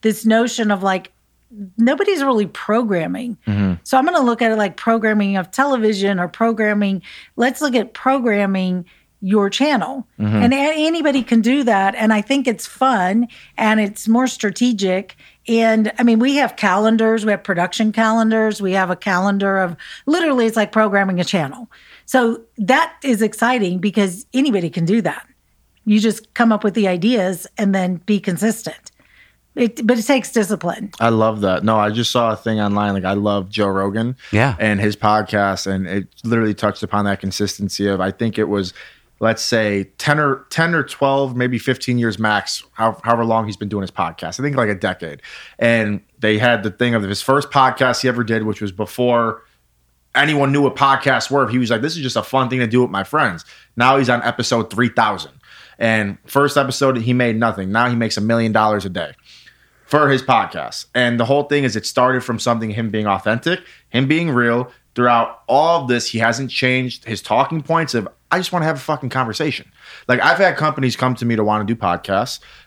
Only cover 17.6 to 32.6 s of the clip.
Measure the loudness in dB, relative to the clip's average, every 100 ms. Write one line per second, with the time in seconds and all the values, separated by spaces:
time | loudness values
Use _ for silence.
17.6 | -2 0 -2 2 2 2 2 2 0 0
18.6 | -2 0 0 -2 -2 0 2 0 0 0
19.6 | 0 -4 -14 -10 -2 0 2 2 0 0
20.6 | 0 2 2 2 0 -2 -2 -2 -2 -8
21.6 | -18 _ _ -20 -2 0 2 -2 -10 -8
22.6 | 0 2 0 -4 -2 0 0 0 0 0
23.6 | 0 -2 -2 0 -2 -2 -6 -2 0 0
24.6 | -2 -2 0 0 0 -6 -14 _ _ _
25.6 | _ _ 0 2 2 -2 _ 0 2 2
26.6 | 0 0 0 0 0 2 0 -4 -10 -4
27.6 | 0 0 0 -4 -2 -2 0 -2 -2 -2
28.6 | -8 -14 -20 _ _ _ _ _ _ -2
29.6 | -2 0 0 2 2 0 0 -2 0 -2
30.6 | -4 -6 -10 0 2 4 2 2 0 0
31.6 | 2 2 2 0 0 0 0 -2 -2 -2